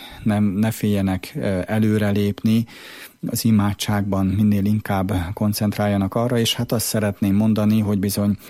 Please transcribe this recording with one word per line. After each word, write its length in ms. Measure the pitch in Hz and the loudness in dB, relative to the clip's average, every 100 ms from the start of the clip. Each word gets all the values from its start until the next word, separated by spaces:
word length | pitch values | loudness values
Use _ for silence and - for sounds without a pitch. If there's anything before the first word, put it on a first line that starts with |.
| - - | -12 -6
nem, 200 | 113 104 | -2 2
ne 280 | 104 95 110 | 0 2 -2
féljenek, 600 | - 107 101 98 95 - - | 0 0 2 0 -2 -6 -4
ö, 260 | 107 92 90 | -2 -2 -2
előrelépni, 1000 | 110 110 107 104 101 101 101 113 113 113 - - - - - - | 0 2 2 2 0 0 0 2 2 0 -10 -20 -20 -20 -12 -6
az 180 | 120 113 | -2 2
imádságban 800 | 107 101 101 - 104 98 98 95 | 4 2 -2 -2 -2 0 0 0
minél 400 | 98 107 104 98 | 2 2 2 2
inkább 480 | 107 - 98 95 92 85 | 0 0 -2 0 -2 -4
koncentráljanak 840 | 101 107 101 104 - 104 101 95 117 | -2 -2 0 -2 0 0 0 0 0
arra, 220 | 120 120 | 0 0
és 180 | 113 - | 0 -2
hát 160 | 123 | -2
azt 140 | 120 - | -2 -2
szeretném 500 | 113 104 95 101 98 | -2 -2 0 0 2
mondani, 440 | 110 107 107 110 | 2 2 2 2
hogy 200 | 104 104 | 2 0
bizony 380 | 101 98 101 101 | 0 0 0 -2